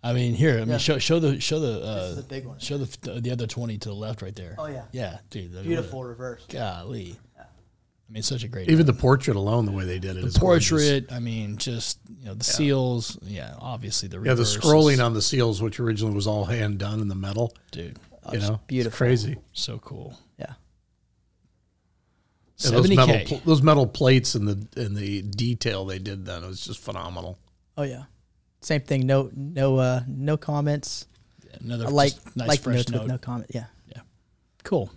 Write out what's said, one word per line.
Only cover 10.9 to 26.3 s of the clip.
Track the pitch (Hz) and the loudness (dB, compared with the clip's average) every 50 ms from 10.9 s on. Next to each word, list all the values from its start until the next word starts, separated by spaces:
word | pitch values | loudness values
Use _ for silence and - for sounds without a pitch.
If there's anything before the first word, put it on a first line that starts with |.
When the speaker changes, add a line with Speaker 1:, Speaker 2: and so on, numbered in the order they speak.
| 143 139 120 - | 4 2 0 -4
Speaker 1:
I | 123 123 | -8 -6
mean, | 120 117 113 113 107 101 104 110 | -6 -4 -4 -4 -4 -6 -6 -6
just, | - - 120 113 - - - _ _ - 226 170 | -6 -6 -4 -6 -4 -6 -8 _ _ -20 -20 -16
you | 131 | -14
know, | 135 - | -12 -10
the | 107 - - | -4 -2 -2
Speaker 3:
Yeah. | - | 0
Speaker 1:
seals. | - 156 143 139 135 131 127 123 120 113 - - - - | 2 2 2 4 2 2 0 0 -2 -4 -6 -10 -12 -12
Yeah, | 95 104 90 65 55 - - | -12 -10 -10 -10 -12 -14 -14
obviously | 123 127 123 - 127 98 92 - - 92 | -12 -10 -10 -10 -8 -4 -4 -4 -4 -6
the | 87 92 | -8 -4
Speaker 3:
Yeah, | 107 139 131 | 2 2 4
the | 117 117 | 4 4
Speaker 1:
reverse | 107 104 107 | 2 2 2
Speaker 3:
scrolling | 113 156 151 156 156 151 139 | 6 8 8 10 8 8 6
Speaker 1:
is | 127 | 6
Speaker 3:
on | 123 120 113 | 4 2 2
the | 107 101 | 2 0
seals, | - - 135 120 117 107 95 | 0 2 2 2 2 2 0
which | 107 113 101 - | -2 -4 -4 -2
originally | 123 113 110 101 110 110 104 | -2 -2 0 0 0 0 0
was | 101 101 110 | 0 0 0
all | 107 104 101 | 0 0 0
hand | 82 120 117 110 104 104 98 | -2 -2 -2 -2 -2 -2 -4
done | 98 101 107 107 | -4 -4 -4 -2
in | 107 101 | -2 -2
the | 98 | -4
metal. | 95 95 98 98 107 120 113 - - _ _ | -4 -6 -6 -2 -2 -2 -2 -4 -10 _ _
Speaker 1:
Dude. | - 82 85 85 67 - - - - - _ | -14 -12 -12 -12 -14 -16 -20 -20 -20 -20 _
Speaker 2:
Oh, | - | -6
Speaker 3:
You | - - | -4 -2
Speaker 2:
it's | 101 101 | -2 -2
Speaker 3:
know, | 110 | -2
it's | 107 - _ | -4 -4 _
Speaker 2:
beautiful. | 131 127 120 117 110 - | -2 -2 -2 -2 0 2
Speaker 3:
crazy. | 127 123 127 120 104 143 147 110 - _ _ | 4 4 4 4 2 -2 -4 -6 -10 _ _
Speaker 1:
So | - - - - - | -8 -8 -6 -8 -12
cool. | - - - - - - - - _ _ _ _ | -12 -14 -14 -14 -14 -16 -18 -20 _ _ _ _
Speaker 2:
Yeah. | - - - _ _ _ _ _ _ _ _ _ _ _ _ _ _ _ _ _ _ _ _ _ _ _ _ _ _ _ _ _ _ _ _ _ _ _ _ _ _ _ _ _ - | -14 -14 -14 _ _ _ _ _ _ _ _ _ _ _ _ _ _ _ _ _ _ _ _ _ _ _ _ _ _ _ _ _ _ _ _ _ _ _ _ _ _ _ _ _ -2
Speaker 3:
And | - 110 | 2 4
those | 120 170 185 | 6 6 8
metal | 196 170 160 156 | 8 8 8 8
Speaker 1:
Seventy | 147 107 92 | 6 4 2
K. | |
Speaker 3:
pl-, | - - 135 - | -2 -4 -2 4
those | 165 160 143 131 | 4 4 6 8
metal | 156 156 143 135 104 | 6 6 6 4 2
plates | - - 147 127 135 131 - - - | 2 2 6 6 6 6 4 2 -2
and | 117 101 104 | 0 0 0
the, | 101 98 101 - _ - 120 | -2 -2 -6 -10 _ -6 -6
and | 104 101 | -4 -4
the | 101 101 101 101 101 95 | -4 -4 -4 -4 -4 -6
detail | 104 101 107 117 117 120 110 - 120 101 95 95 | -6 -4 -2 -2 -2 0 -2 -2 -4 -4 -4 -6
they | 95 95 95 | -6 -6 -6
did | 95 104 98 98 95 | -6 -8 -8 -8 -8
then, | 92 | -10